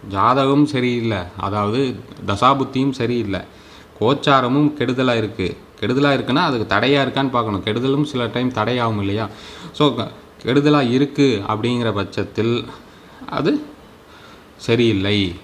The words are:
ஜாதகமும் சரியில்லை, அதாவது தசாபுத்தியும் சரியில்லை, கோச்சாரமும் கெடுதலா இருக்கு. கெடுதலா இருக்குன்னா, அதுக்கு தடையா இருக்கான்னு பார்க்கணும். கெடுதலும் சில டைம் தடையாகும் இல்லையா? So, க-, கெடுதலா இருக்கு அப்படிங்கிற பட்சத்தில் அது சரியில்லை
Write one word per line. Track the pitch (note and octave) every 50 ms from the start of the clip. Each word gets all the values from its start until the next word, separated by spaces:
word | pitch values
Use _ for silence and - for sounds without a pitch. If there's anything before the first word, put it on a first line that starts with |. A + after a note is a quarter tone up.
| - G#2
ஜாதகமும் | G2 G2 G2+ A2+ B2+ C3+ C3+ C3+ C#3 C#3+ D3
சரியில்லை, | C#3+ - B2+ B2 B2 A#2+ A#2+ A2+ A2+ A2 F#2+ F2 F2 -
அதாவது | - - G2 G2 G#2 G#2 G#2 G#2+ B2+ C#3 C3 A2+ G2 - - - - -
தசாபுத்தியும் | F#2 G2+ G2+ B2 B2+ C#3 C#3 C3 - - C3 C3 C#3
சரியில்லை, | C3 - A#2+ A2+ A#2+ A#2+ A2 G2 F#2+ F2+ - - - - - - - - - - - -
கோச்சாரமும் | G#2 A2 C#3+ C#3 - D3 C#3 C3 B2+ A#2+ B2+ C#3+ D3+ D3 D3 -
கெடுதலா | A#2+ A#2+ B2+ B2+ C3 B2+ A#2+
இருக்கு. | A#2 G#2+ G2+ G2+ - F#2+ F2 E2+ - - - - -
கெடுதலா | - G#2 B2 C3 C#3+ C#3+ C#3
இருக்குன்னா, | B2+ A2+ - A#2+ D3+ F3+
அதுக்கு | D#3+ C3+ A#2 G#2+ G#2+ A2
தடையா | G2+ A2+ B2+ C#3+ C#3+ C#3
இருக்கான்னு | B2+ - C#3 C#3 C3
பார்க்கணும். | A#2+ A#2+ A#2 A2 G2+ F#2+ -
கெடுதலும் | - G#2+ A#2+ B2 C3+ C3+ C#3+ D3+
சில | C#3+ - B2+ A#2+
டைம் | A2+ A2+ B2 B2+ B2+ B2
தடையாகும் | A2+ G#2+ A2+ B2+ B2 A#2+ A2+ A2 G#2
இல்லையா? | G2 G2 G2 G#2+ A2 G2+ - - - - - - - E3 -
So, | - D3+ C#3+ A#2+
க-, | A#2 A2 - - - - - - - -
கெடுதலா | - B2 C#3 C#3+ D3+ D3+ C#3+ C3+ A#2+
இருக்கு | A#2+ C3 C#3+ C#3+ - - C#3 C3+ A#2 G2+ G2 -
அப்படிங்கிற | G#2+ G#2+ G#2+ A#2+ B2 A#2+ A#2+ A2+ G2+
பட்சத்தில் | G2+ G2 F2+ - - G2+ F#2 - - G#2+ A#2 A#2 A#2+ - - - - - - - - - - - - C4 -
அது | - - C#3 D#3+ D4 - - - - - - - - - - - - - - - - - - - -
சரியில்லை | - - - A#2 A#2+ A#2+ A#2 A2 G2 F#2+ G2+ G#2 G#2 G2 F2+ E2+ -